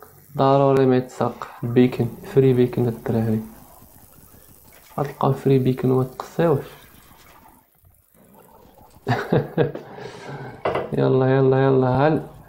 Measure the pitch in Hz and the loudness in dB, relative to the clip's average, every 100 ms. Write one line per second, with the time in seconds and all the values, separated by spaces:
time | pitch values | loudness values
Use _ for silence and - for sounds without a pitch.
0 | - - - - 135 139 139 135 131 127 | -20 -20 -10 0 2 4 4 4 4 2
1 | 127 - 120 - - - 120 120 127 - | 0 -4 -6 -6 -14 -10 0 4 4 2
2 | 117 - - 135 131 123 123 127 120 110 | -4 -6 -2 2 4 4 2 0 -2 -4
3 | - 113 113 110 - - - - - - | -4 -2 0 -2 -6 -16 -20 -20 -20 -20
4 | - - - - - - - - - - | -20 -20 -20 -20 -20 -20 -20 -20 -14 -8
5 | 143 - 139 131 135 135 127 127 127 131 | -8 -4 -2 0 2 2 2 0 0 0
6 | 131 - - - 170 135 - - - - | -2 -8 -10 -2 0 0 -4 -18 -20 -20
7 | - - - - - - _ _ _ _ | -20 -20 -20 -20 -20 -20 _ _ _ _
8 | _ _ _ - - - - - - - | _ _ _ -20 -20 -20 -20 -20 -20 -12
9 | - - - 156 - - 160 - - - | -6 -6 -2 -2 0 -2 -2 -4 -16 -18
10 | - - - 139 131 - - - - - | -18 -18 -16 -16 -16 -10 -6 -6 -4 -2
11 | 135 131 131 135 131 131 135 131 127 135 | 0 2 2 2 2 2 2 2 2 2
12 | 151 160 - - | 0 0 -6 -16